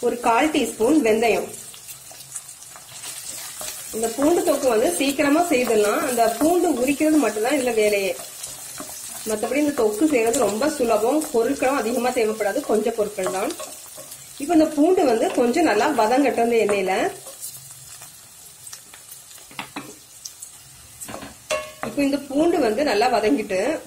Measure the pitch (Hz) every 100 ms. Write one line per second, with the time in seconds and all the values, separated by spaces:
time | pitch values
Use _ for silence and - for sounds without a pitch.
0 | 240 233 247 226 302 302 226 - 226 311
1 | 226 220 233 185 - - - - - -
2 | - - - - - - - - - -
3 | - - - - - - - - - 220
4 | 226 226 285 349 339 277 262 214 277 349
5 | 277 277 285 294 349 262 247 220 208 240
6 | 294 240 226 - 311 359 339 233 254 277
7 | 311 311 240 214 220 294 247 226 214 202
8 | 196 175 - - - - - - - -
9 | - - - 214 226 262 294 285 220 214
10 | 311 277 226 269 214 208 285 302 233 214
11 | 220 294 302 233 233 277 262 277 220 247
12 | 247 247 214 214 208 196 285 214 220 226
13 | 196 - 185 190 233 349 - - - -
14 | - - - - 285 339 311 - 311 381
15 | 311 226 311 - 240 277 - 208 262 247
16 | 220 254 277 233 233 233 202 202 185 190
17 | 339 - - - - - - - - -
18 | - - - - - - - - - -
19 | - - - - - - - - 143 -
20 | - - - - - - - - - -
21 | - - - - - - - - 226 214
22 | 277 277 - 269 339 349 247 214 294 202
23 | 240 233 214 254 202 185 226 320